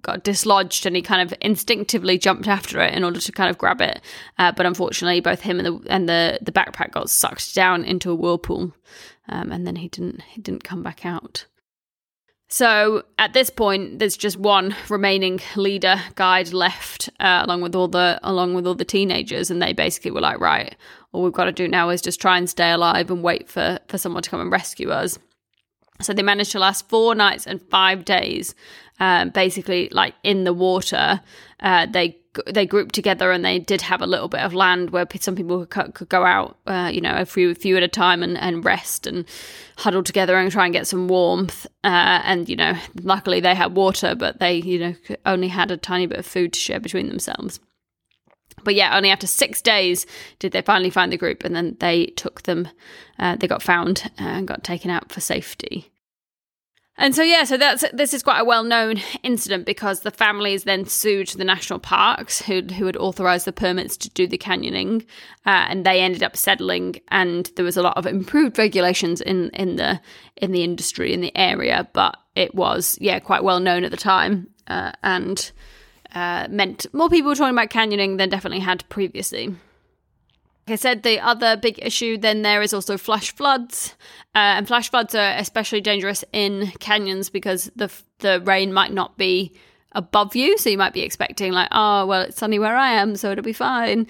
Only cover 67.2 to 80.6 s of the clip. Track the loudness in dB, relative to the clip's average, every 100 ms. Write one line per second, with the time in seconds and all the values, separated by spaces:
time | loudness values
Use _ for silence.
67.2 | 0 -2 -6 -2 -2 2 0 0 -2 -4
68.2 | 0 2 2 4 2 4 2 2 0 -2
69.2 | -2 0 -2 -2 -4 -2 -2 -2 -6 -20
70.2 | -20 -6 -2 0 0 -2 -6 -4 -2 -2
71.2 | -4 0 0 2 0 0 0 0 0 0
72.2 | _ -2 0 0 0 0 -2 -2 -2 -2
73.2 | 0 0 2 2 2 0 0 -4 2 4
74.2 | 4 0 -4 _ -6 -4 -4 -4 -2 -2
75.2 | -2 -6 -8 -12 -20 -20 -20 _ -14 -6
76.2 | -4 -4 -4 -2 -2 -4 -8 0 4 4
77.2 | 4 2 2 2 0 0 0 0 0 0
78.2 | 0 -2 -4 -6 -2 -4 -4 -6 -6 -4
79.2 | -8 -6 -8 -10 _ _ _ _ _ _
80.2 | _ _ _ _